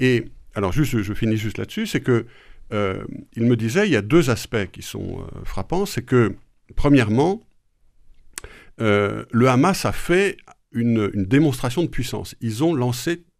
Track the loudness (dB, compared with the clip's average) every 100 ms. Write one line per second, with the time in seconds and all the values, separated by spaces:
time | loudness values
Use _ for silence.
0 | 0 0 -2 -14 -12 -4 -2 0 0 0
1 | -2 -2 0 0 -2 -6 -8 -6 -4 -2
2 | 0 0 -2 -14 -20 -20 -8 -4 -4 -4
3 | -10 -14 -12 -2 0 2 0 0 2 2
4 | 4 4 4 0 -2 -4 -4 -8 -12 -10
5 | -8 -10 -12 -10 -6 -6 -2 -2 -2 -6
6 | 2 4 4 0 _ _ -8 0 4 6
7 | 4 2 2 -2 _ _ _ _ _ _
8 | -20 -20 -20 -18 -18 -20 -18 -4 0 2
9 | 2 -4 -2 2 4 4 4 2 -2 -2
10 | 0 0 0 -4 -16 -20 _ -2 0 2
11 | 0 -2 2 4 4 0 -2 -2 -2 -4
12 | -6 -6 -10 -8 -6 -2 0 0 -2 -2
13 | -4 -6 _